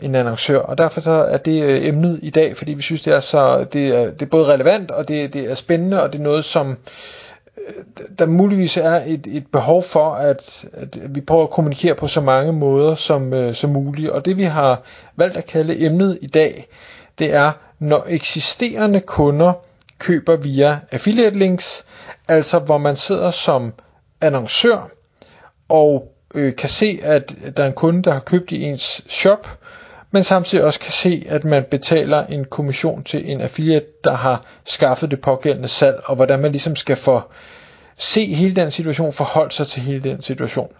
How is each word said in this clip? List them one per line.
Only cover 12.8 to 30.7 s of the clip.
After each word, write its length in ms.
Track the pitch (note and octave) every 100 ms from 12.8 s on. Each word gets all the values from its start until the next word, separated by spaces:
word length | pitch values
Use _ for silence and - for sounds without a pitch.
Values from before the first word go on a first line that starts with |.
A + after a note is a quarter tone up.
| D3+
som, 400 | D#3 - C#3+ C3
øh, 200 | C3 B2
som 160 | A#2 D3
muligt. 400 | C#3 C#3 C#3+ D#3
Og 140 | C#3+
det, 120 | F3+ F#3+
vi 80 |
har 380 | F#3 D3+ C3+ B2 - - - -
valgt 200 | F3+ E3+
at 100 | -
kalde 380 | D#3+ D#3 -
emnet 340 | D#3 E3+ G3 F3+
i 60 | C#3
dag, 420 | D#3 D3+ - - - - - - -
det 160 | D3+
er, 160 | D3 D3+ D3+ _ -
når 240 | D3+ D3 -
eksisterende 920 | E3 - D#3+ - - A#3+ A3 G#3+ G3
kunder 520 | - - D3 D3 F3 F3+ _ _ - -
køber 380 | - E3 E3+ E3
via 420 | C#3+ C3+ D3 D3 -
affiliate 460 | C3 G3+ A3+ A3 G3
links, 480 | F#3+ F3+ - - - - - - -
altså 300 | D#3+ D3 F3
hvor 200 | D3 D3
man 180 | D3 C#3
sidder 340 | - G3 C3+
som 420 | - - C3+ A#2 - _ _ _ -
annoncør 720 | D#3+ C3+ A2 - A#3+ A3 - _ _ _ - _ _ _ -
og, 440 | D#3+ D3+ C#3 - _ _
øh, 220 | D3 C#3 B2+
kan 120 | B2+
se, 320 | - G#3+ F#3
at 320 | D3+ D3 - - C#3 E3
der 60 |
er 40 | C#3
en 60 |
kunde, 300 | C3 E3 F3
der 80 | F3+
har 100 | C3+
købt 320 | - F3+ F3+
i 100 | E3
ens 420 | D3 C3+ - - -
shop, 500 | - F#3+ G#3 - - - - - - -
men 120 | G3
samtidig 420 | F#3 F#3+ F3 F#3
også 160 | D3